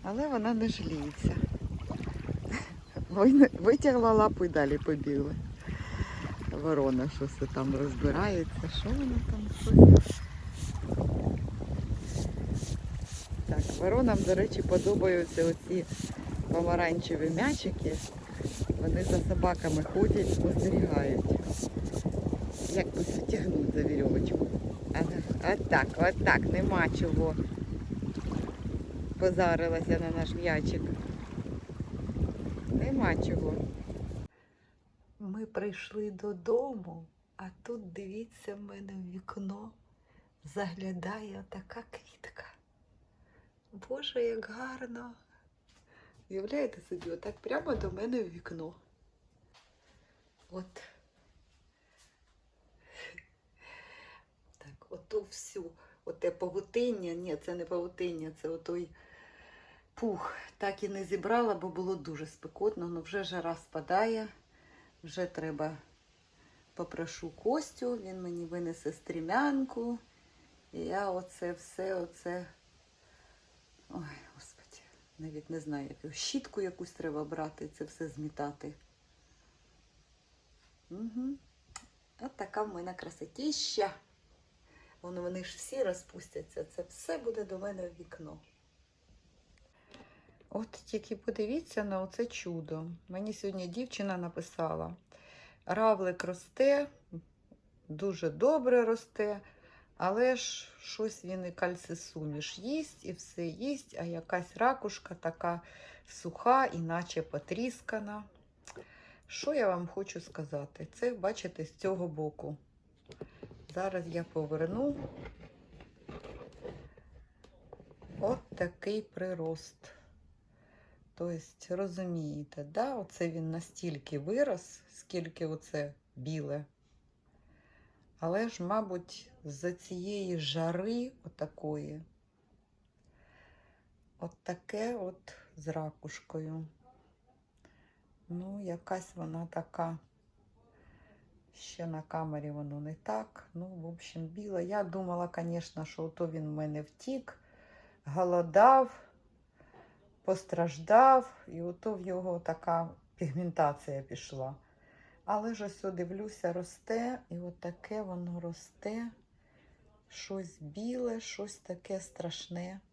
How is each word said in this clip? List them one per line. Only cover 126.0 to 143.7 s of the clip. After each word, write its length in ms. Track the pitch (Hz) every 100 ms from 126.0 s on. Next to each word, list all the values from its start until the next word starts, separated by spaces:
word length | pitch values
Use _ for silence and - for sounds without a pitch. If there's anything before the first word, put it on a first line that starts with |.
| _ -
біле. 480 | 131 160 143 147 147 _ _ _ _ _ _ _ _ - _ - _ _ _ _
Але 300 | 165 190 226
ж, 140 | -
мабуть, 680 | 175 214 208 180 175 - - -
з-за 280 | 151 139 175
цієї 640 | 180 - 185 185 208 185 170
жари 760 | 151 151 165 175 202 233 247 -
отакої, 800 | - - - - 151 151 147 151 160 _ _ _ _ _ _ _ _ _ _ _ _ - - - _ _ _ _ _ _
от 160 | 170 -
таке 540 | - 175 - 208 226 240
от 400 | 185 185 - - - -
з 120 | 151
ракушкою. 960 | 160 156 - 156 - - 160 156 160 156 _ - - _ _ _ _ _ _ - _ _ _ _ _ _
Ну, 340 | 175 185 202
якась 540 | 190 170 - 185 180 175
вона 300 | 160 160 165
така. 480 | 165 165 - 165 165 - _ _ _ _ _ _ - - - - - _ _ _
Ще 320 | - - - 170
на 160 | 160
камері 480 | 156 165 160 151 147
воно 300 | 147 147 143
не 140 | 147
так. 540 | 160 - 214 220 - -
Ну, 120 | 170
в 200 | 185